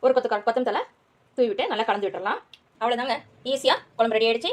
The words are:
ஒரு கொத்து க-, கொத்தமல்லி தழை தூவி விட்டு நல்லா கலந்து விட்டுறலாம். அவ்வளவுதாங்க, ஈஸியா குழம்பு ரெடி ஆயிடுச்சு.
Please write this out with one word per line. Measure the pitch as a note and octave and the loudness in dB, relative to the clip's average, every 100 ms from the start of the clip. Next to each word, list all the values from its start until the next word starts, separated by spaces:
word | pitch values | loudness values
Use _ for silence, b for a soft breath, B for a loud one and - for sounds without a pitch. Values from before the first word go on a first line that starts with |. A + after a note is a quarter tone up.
ஒரு | C4 B3+ | 4 2
கொத்து | A#3+ | 2
க-, | G#3 G#3 | -2 0
கொத்தமல்லி | A#3 B3 | 0 0
தழை | A3 B4+ _ _ _ _ - | -2 -4 _ _ _ _ -2
தூவி | A#3+ | 0
விட்டு | G3+ E4+ | 0 -2
நல்லா | A3+ A3+ | -2 0
கலந்து | D4 G3 | 0 -2
விட்டுறலாம். | - F#3+ G#4+ _ - _ _ | -4 -4 -6 _ -20 _ _
அவ்வளவுதாங்க, | A3+ A#3+ C4 C4 - _ B3 | -2 -2 -2 -4 -6 _ -6
ஈஸியா | C4+ B3 B4+ - - | -2 2 0 -2 -2
குழம்பு | A3+ A3 | 0 2
ரெடி | A3+ | 2
ஆயிடுச்சு. | A#3 E4+ | 0 -2